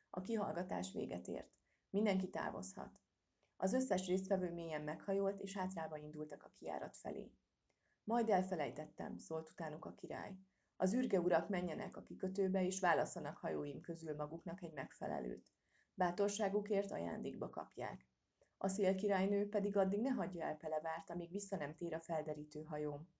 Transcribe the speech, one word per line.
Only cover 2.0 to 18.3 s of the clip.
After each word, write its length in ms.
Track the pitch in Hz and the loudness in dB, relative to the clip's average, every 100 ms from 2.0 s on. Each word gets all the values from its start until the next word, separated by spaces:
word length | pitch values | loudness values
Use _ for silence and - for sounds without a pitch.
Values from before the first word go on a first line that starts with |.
| 220 185 185 | 4 4 2
távozhat. 720 | 160 - - - - - - _ _ _ _ _ - | -2 -2 -4 -8 -8 -10 -12 _ _ _ _ _ 0
Az 160 | 196 | 2
összes 340 | 254 254 190 185 | 4 4 2 2
résztvevő 460 | 190 190 190 180 | 2 2 2 2
mélyen 300 | 170 165 151 | -2 -4 -2
meghajolt, 580 | 151 185 - 196 196 196 | -2 -4 0 2 2 0
és 160 | 196 202 | -4 -2
hátrába 400 | 185 185 160 151 | -2 -2 -4 -6
indultak 460 | 151 151 151 156 | -8 -8 -8 -8
a 80 | - | -14
kijárat 460 | - - - - - | -12 -6 -4 -6 -8
felé. 360 | - 71 - - _ _ _ _ _ _ | -8 -6 -8 -14 _ _ _ _ _ _
"Majd 240 | - 240 226 | 0 2 6
elfelejtettem", 920 | 190 185 170 135 135 156 - 160 - | 4 4 0 -2 -2 -8 -8 -8 -8
szólt 320 | - 160 160 | -4 -4 -4
utánuk 340 | - 160 156 | -8 -8 -6
a 100 | - | -10
király. 420 | 185 - - 82 190 - _ _ - | -10 -8 -8 -8 -12 -16 _ _ 2
"Az 160 | 185 | 4
ürge 280 | 240 262 185 | 4 4 4
urak 280 | 170 165 180 | 6 4 4
menjenek 480 | 185 180 151 160 - | 0 0 -2 -6 -8
a 60 | |
kikötőbe, 640 | - 180 190 190 190 190 | -12 -4 -2 2 4 4
és 160 | 180 180 | 4 4
válasszanak 560 | 180 147 135 - 147 156 | 6 6 4 -2 -6 -4
hajóim 440 | 165 151 147 143 | -2 -2 -2 -6
közül 340 | 170 160 160 | -6 -6 -4
maguknak 480 | 147 151 165 185 190 | -4 -4 -6 -8 -8
egy 100 | 160 | -8
megfelelőt. 800 | 151 - - - - 64 - - _ _ _ _ | -8 -8 -6 -4 -2 -2 -6 -10 _ _ _ _
Bátorságukért 960 | - 180 180 202 202 202 202 196 196 202 | 0 0 4 2 2 2 2 2 2 2
ajándékba 600 | 160 170 160 131 131 - | -2 -2 -2 -4 -4 -6
kapják. 580 | - - - 120 - - _ _ | -6 -8 -6 -8 -8 -14 _ _